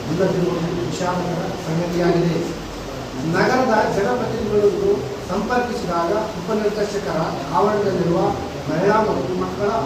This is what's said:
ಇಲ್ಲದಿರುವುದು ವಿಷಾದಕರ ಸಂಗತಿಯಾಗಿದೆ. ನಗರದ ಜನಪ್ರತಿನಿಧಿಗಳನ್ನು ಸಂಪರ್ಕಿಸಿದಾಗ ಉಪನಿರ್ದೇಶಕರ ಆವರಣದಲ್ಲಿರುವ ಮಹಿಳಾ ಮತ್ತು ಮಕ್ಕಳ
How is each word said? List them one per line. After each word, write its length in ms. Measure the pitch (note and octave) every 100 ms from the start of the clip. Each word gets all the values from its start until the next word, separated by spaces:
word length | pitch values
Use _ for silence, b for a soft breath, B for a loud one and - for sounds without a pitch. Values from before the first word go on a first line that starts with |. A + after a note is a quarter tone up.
| -
ಇಲ್ಲದಿರುವುದು 580 | E3+ F3+ E3 F3 E3 E3+ F3 -
ವಿಷಾದಕರ 540 | - F3+ F3+ F3 E3 F3+ - D#3+
ಸಂಗತಿಯಾಗಿದೆ. 720 | D#3+ F3 F3 E3+ E3 E3+ D#3+ - - - - - - - C3 D#3 F#3
ನಗರದ 380 | G#3+ B3+ A#3 A3 B3 G3
ಜನಪ್ರತಿನಿಧಿಗಳನ್ನು 960 | G3+ B3 A3+ A3 G#3 G#3 G3+ F3 G3 - - - -
ಸಂಪರ್ಕಿಸಿದಾಗ 840 | G3+ A3+ B3 A#3+ G#3 F3 E3+ E3+ G#3 - F3
ಉಪನಿರ್ದೇಶಕರ 800 | F3+ G#3+ G3+ G#3 G#3 G3+ - D#3 E3 F3 D#3 E3
ಆವರಣದಲ್ಲಿರುವ 640 | G#3 G#3 F#3+ F3 E3+ F3 D#3+ - - - -
ಮಹಿಳಾ 280 | D#3+ G3 A3 F#3+
ಮತ್ತು 260 | - F3+ F#3
ಮಕ್ಕಳ 260 | F#3 - G3+ E3+